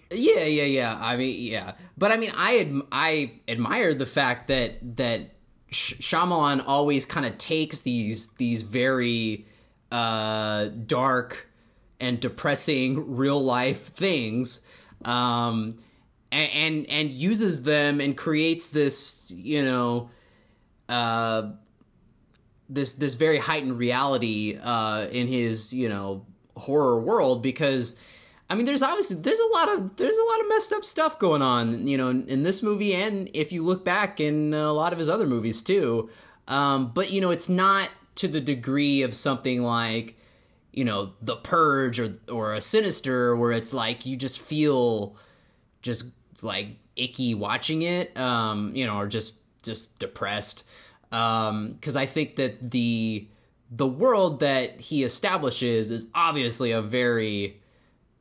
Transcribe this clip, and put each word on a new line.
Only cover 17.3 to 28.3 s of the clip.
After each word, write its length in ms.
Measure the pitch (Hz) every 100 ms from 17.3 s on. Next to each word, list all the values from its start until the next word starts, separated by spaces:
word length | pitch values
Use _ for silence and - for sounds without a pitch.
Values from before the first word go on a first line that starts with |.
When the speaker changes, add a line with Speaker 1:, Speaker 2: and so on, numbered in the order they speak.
| 214 214 147
Speaker 2:
them 380 | 131 147 147 143
and 160 | 143 135
creates 500 | 165 151 160 165 -
this, 640 | 147 143 - - - -
you 340 | 90 101 147
know, 460 | 135 127 120 120 120 - _ _ _ _ _ _ -
uh, 600 | 120 117 113 113 110 104 - _ _ _ _ _ _ _ _ _ _ -
this, 260 | 135 135
this 200 | 135 143
very 240 | 120 160 151
heightened 400 | - 156 131 120
reality, 800 | 120 123 139 131 113 107 107 107
uh, 460 | 120 120 110 107 101
in 160 | 123 123
his, 440 | 127 117 110 -
you 160 | 127 120
know, 380 | 101 98 98 - - _ -
horror 420 | - 147 135 117
world, 420 | 123 226 139 123
because, 540 | 131 127 147 135 117 - - - -